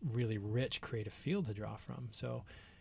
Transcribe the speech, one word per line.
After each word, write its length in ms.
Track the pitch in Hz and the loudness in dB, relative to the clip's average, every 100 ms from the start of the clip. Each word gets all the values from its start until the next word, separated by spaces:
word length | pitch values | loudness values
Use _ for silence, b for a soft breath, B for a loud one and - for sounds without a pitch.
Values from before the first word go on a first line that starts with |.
really 340 | 151 117 117 107 | 0 4 4 2
rich 440 | 101 120 127 - | 2 2 2 0
creative 320 | - 113 104 | 0 -2 -2
field 340 | - 143 196 127 | -2 2 2 2
to 80 | |
draw 220 | 104 107 107 | 0 -2 -4
from. 320 | - 123 120 | -6 -6 -4
So 320 | - 123 120 - B B B | -2 -2 -2 -4 B B B